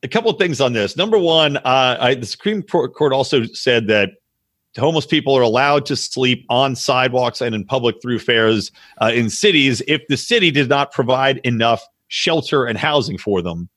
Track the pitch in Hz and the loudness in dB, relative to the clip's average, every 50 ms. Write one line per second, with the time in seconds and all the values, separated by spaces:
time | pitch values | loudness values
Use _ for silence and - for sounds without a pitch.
0 | - 127 - 220 220 226 214 - 196 180 156 - 139 127 120 113 104 98 - - | -10 -2 -2 0 0 0 0 0 0 -2 0 0 0 0 2 0 -2 -2 -2 -4
1 | 180 220 220 214 180 170 160 160 156 147 143 135 - 127 127 135 131 127 123 - | -2 0 2 2 2 2 2 4 2 2 0 -2 0 2 2 2 2 2 0 0
2 | 135 123 135 127 123 104 - - - 208 214 208 170 - - 175 127 123 - - | 0 0 0 0 -4 -10 -12 -6 -4 -4 -4 -4 -6 -2 -2 -2 -2 -2 -2 0
3 | 156 143 131 135 135 - - 135 113 110 - - - 131 123 117 113 101 110 104 | 0 0 2 0 0 2 2 0 0 0 -6 -4 0 2 2 2 2 2 2 2
4 | 101 98 - _ _ _ _ _ _ _ _ _ _ _ _ - 117 151 165 156 | 2 0 -2 _ _ _ _ _ _ _ _ _ _ _ _ -2 -2 0 0 0
5 | 143 - - 151 123 139 139 131 123 117 107 123 135 143 147 147 143 - 143 127 | -2 0 -2 -2 0 2 2 2 4 2 2 2 2 4 2 2 0 -2 -6 -6
6 | - - - 135 131 127 123 - - _ 120 123 135 139 131 120 - - 135 127 | -6 -8 -4 -2 0 0 0 -2 -4 _ 0 0 0 0 -2 -4 -2 0 2 2
7 | 127 131 123 127 123 120 117 - 131 120 110 110 98 - 135 131 120 120 110 - | 2 0 0 0 -2 -2 -4 -4 -6 -4 -4 -6 -6 -4 -4 0 0 -2 -2 -2
8 | - 123 123 107 - - 120 113 113 110 110 107 98 - _ _ - - _ - | -6 -6 -4 -4 -2 0 0 2 4 4 2 0 -2 -6 _ _ -20 -20 _ -2
9 | 113 110 117 120 117 110 - - - 208 185 151 139 135 123 98 - - 151 151 | 0 0 2 0 -2 -2 -4 0 0 2 2 4 2 2 0 -2 -2 -2 -2 -4
10 | - _ 143 123 - - 233 233 190 170 143 143 139 123 143 143 143 - - - | -2 _ -6 -4 -2 -2 0 2 2 2 2 0 0 2 0 0 0 -2 -2 -6
11 | 135 117 131 127 135 135 139 131 - 127 120 110 113 117 117 110 - _ _ _ | -2 0 0 0 2 0 0 0 -2 -4 -2 0 2 2 2 0 -4 _ _ _
12 | _ _ - - - 185 165 160 143 - - 143 127 120 113 - - 156 147 147 | _ _ -8 -4 -2 -2 -2 -2 -2 -2 -2 -2 0 -2 -4 -4 -2 0 0 0
13 | 120 - 139 90 - - 101 92 85 90 85 85 87 90 _ | -2 -2 -8 -8 -4 -2 -2 -2 -2 -4 -6 -8 -10 -12 _